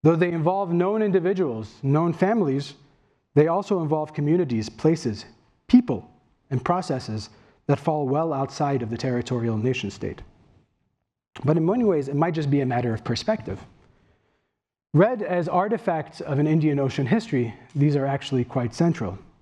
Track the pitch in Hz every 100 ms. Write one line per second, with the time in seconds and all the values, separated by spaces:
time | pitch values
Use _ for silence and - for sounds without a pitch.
0 | 151 165 175 170 156 190 196 175 185 220
1 | 214 185 170 180 160 113 107 - 135 147
2 | 170 - 185 226 160 135 139 - _ _
3 | _ _ _ 143 156 175 190 196 156 156
4 | 151 - 147 175 156 117 107 - 156 170
5 | - 101 - - _ _ - 247 247 143
6 | - _ _ _ _ 131 - 180 - 131
7 | - 107 - - _ _ - 139 - 151
8 | 135 143 165 139 139 - 143 139 113 117
9 | 135 123 120 123 117 110 123 127 101 -
10 | 101 - - _ _ _ _ _ _ _
11 | _ _ _ - 135 160 160 240 220 160
12 | 139 143 165 165 147 143 127 123 120 110
13 | - 117 - 214 - - - _ _ _
14 | _ _ _ _ _ _ _ _ _ 147
15 | 214 247 170 180 170 180 202 220 - 160
16 | 147 - - 139 151 160 151 143 135 -
17 | 127 220 226 131 117 - - 143 147 143
18 | 135 139 - 131 123 131 117 - 170 165
19 | 98 98 - _